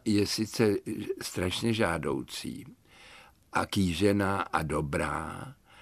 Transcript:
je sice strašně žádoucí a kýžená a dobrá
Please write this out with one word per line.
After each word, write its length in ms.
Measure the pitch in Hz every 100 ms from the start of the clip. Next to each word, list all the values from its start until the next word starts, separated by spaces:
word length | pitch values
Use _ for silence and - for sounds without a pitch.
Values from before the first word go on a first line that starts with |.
je 220 | 113 104 98
sice 500 | - 107 - 110 98 - 107 101 -
strašně 520 | - - 90 - 113
žádoucí 920 | 110 98 82 71 67 62 - - - - - _ - - - - _ _
a 140 | - -
kýžená 760 | 104 92 82 101 101 98 98
a 200 | 87 80
dobrá 920 | 82 76 73 73 76 76 78 - 135 - _ -